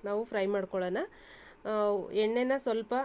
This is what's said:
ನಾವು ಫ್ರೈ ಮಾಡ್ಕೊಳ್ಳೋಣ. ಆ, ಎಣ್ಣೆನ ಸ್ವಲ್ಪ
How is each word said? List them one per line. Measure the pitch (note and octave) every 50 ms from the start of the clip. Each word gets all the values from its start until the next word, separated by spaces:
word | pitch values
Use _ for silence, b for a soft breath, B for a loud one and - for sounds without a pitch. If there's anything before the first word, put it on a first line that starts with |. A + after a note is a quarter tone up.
| -
ನಾವು | G3+ G3+ G#3+ A#3
ಫ್ರೈ | A#3+ - G#3+ F#3+
ಮಾಡ್ಕೊಳ್ಳೋಣ. | G3 G3+ G3+ F#3+ - - F#3+ F3+ F3+ F3+ A#3 F4 G#4+ B B B B B B B B B B -
ಆ, | G#3 A3 G#3+ G#3 G#3 G3+ G3 F3+ - -
ಎಣ್ಣೆನ | G3+ G#3+ G#3+ A3+ B3 B3 B3+ C4
ಸ್ವಲ್ಪ | C#4 - B3 A3 A3+ A3 - A#3+ B3+